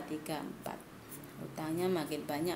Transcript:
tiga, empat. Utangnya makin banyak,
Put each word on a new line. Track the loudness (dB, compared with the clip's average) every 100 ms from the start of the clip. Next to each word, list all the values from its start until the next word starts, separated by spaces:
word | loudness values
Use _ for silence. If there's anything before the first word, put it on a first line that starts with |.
| 2
tiga, | -2 0 -2
empat. | -2 -4 -4 -4 -8 -14 -12 -10 -10 -6
Utangnya | -6 -2 0 4 6
makin | 6 4 0
banyak, | 0 2 2